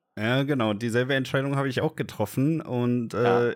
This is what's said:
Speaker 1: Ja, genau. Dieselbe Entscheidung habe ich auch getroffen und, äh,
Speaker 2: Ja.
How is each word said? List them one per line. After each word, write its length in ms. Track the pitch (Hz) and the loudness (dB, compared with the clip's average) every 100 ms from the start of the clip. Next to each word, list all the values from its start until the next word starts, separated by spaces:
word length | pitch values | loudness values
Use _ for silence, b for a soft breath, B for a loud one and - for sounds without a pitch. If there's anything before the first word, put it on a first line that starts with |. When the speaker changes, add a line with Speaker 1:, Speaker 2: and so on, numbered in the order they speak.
| _ - | _ -6
Speaker 1:
Ja, 260 | - - | 0 0
genau. 300 | 139 143 110 | 0 0 0
Dieselbe 400 | 101 117 113 127 135 | 0 0 0 2 0
Entscheidung 400 | 127 139 139 139 | 0 -2 0 -2
habe 100 | 135 | -2
ich 140 | 123 | 0
auch 140 | 110 - | -2 -2
getroffen 640 | 117 - 104 - 139 165 | -8 -4 -4 0 0 0
und, 520 | - 123 123 123 117 | -2 -2 0 0 -2
äh, 360 | - 120 120 | 0 4 4
Speaker 2:
Ja. 40 | 120 | 2